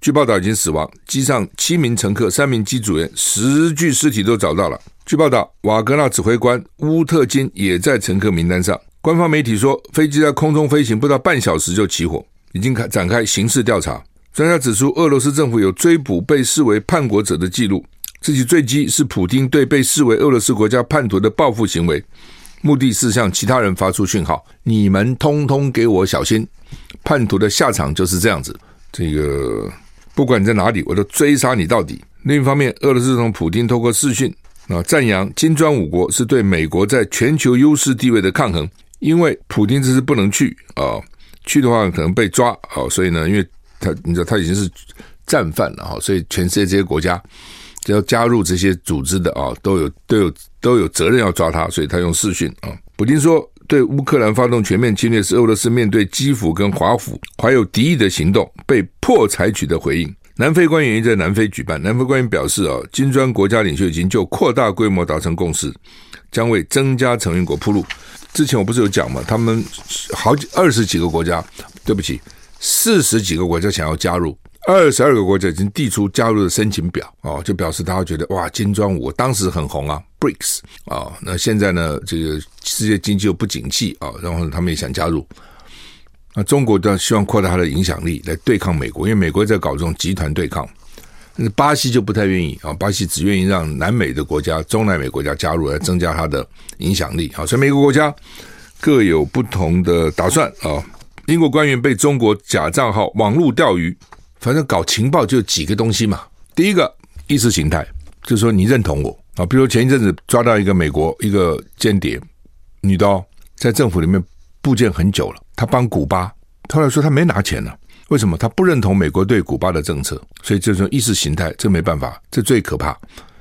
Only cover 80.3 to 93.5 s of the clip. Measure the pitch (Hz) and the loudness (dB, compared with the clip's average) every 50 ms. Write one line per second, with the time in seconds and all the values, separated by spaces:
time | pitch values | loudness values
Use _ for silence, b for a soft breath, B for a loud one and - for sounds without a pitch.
80.3 | - - - - - - B B B B B - - - - - - - - 92 | -4 -4 -6 -8 -8 -8 B B B B B -10 -8 -8 -8 -10 -14 -12 -8 -8
81.3 | 92 87 - 117 107 104 104 95 90 87 82 78 73 - - 90 85 80 78 78 | -6 -4 -2 0 0 2 2 2 0 0 -2 -2 -4 -6 -6 -6 -4 -4 -4 -4
82.3 | 76 76 73 - - - - - - - 110 107 104 95 - 104 101 95 101 101 | -4 -6 -10 -12 -20 -12 -10 -8 -6 -2 0 0 0 0 0 -2 -2 0 0 -2
83.3 | 85 - 110 95 - 62 57 64 - - 117 90 - - - 69 - - 85 87 | -2 -2 -4 -6 -6 -8 -8 -6 -4 -4 -4 -4 -6 -8 -12 -14 -12 -10 -8 -6
84.3 | 85 85 85 78 71 85 87 87 80 73 - 64 64 - 80 85 80 73 65 - | -4 -4 -4 -4 -4 -4 -2 -2 -2 -4 -6 -6 -4 -4 -2 -2 -2 -4 -6 -10
85.3 | B B B B B B B B B B B B B B B B B - - - | B B B B B B B B B B B B B B B B B -20 -20 -10
86.3 | - 107 98 - 139 143 131 113 104 92 87 104 98 92 - - 117 107 101 - | -8 -6 -2 0 0 2 2 2 2 2 2 0 0 -2 0 0 0 0 0 0
87.3 | - 107 95 90 90 92 87 78 69 85 95 87 76 - - 87 82 - - 76 | 0 0 0 0 0 0 0 0 0 -2 -2 -2 -2 -4 -4 -6 -6 -6 -6 -8
88.3 | 80 - - 135 117 98 - 98 85 76 65 55 - 78 80 104 113 101 90 80 | -8 -4 0 0 0 0 0 -2 -2 -2 -4 -6 -6 -4 -2 0 0 0 0 0
89.3 | - 98 107 107 110 92 - 78 71 73 85 82 78 - - 92 95 92 85 73 | 0 0 0 2 0 0 -2 -4 -4 -2 -4 -4 -4 -4 -4 -4 -4 -2 -4 -2
90.3 | 78 90 85 69 - 80 67 - - b b b b b b b b b b b | -2 -4 -4 -4 -6 -8 -8 -8 -14 b b b b b b b b b b b
91.3 | b - 117 107 - - 139 147 147 - - 131 117 123 98 101 98 107 104 95 | b -6 -6 -2 0 0 2 2 2 0 0 0 0 0 0 0 -2 0 0 0
92.3 | 95 92 85 71 - - - 76 78 87 92 104 95 - 98 - - - 82 101 | 0 0 -2 -4 -6 -10 -10 -10 -6 -4 -4 -4 -2 -4 -4 -6 -4 -2 -2 0
93.3 | 101 92 92 98 | 0 0 0 0